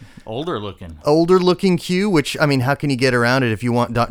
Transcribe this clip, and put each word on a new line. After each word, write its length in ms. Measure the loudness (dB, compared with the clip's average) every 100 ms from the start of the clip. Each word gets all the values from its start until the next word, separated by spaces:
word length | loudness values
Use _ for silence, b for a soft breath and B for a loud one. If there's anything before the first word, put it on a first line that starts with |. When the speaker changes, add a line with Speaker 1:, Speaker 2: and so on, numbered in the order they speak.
| B B
Speaker 1:
Older 360 | -12 -8 -6 -8
looking. 400 | -8 -12 -16 -6
Speaker 2:
Older 360 | 0 2 4 4
looking 380 | 4 2 2 0
Q, 300 | 0 -2 2
which, 300 | 0 0 -2
I 60 |
mean, 140 | 0 2
how 160 | 0
can 160 | -2 -2
you 40 |
get 180 | 0 0
around 260 | 2 2 0
it 100 | 0
if 120 | -2
you 80 | -2
want 240 | 0 0
Do-, 100 | -2 -2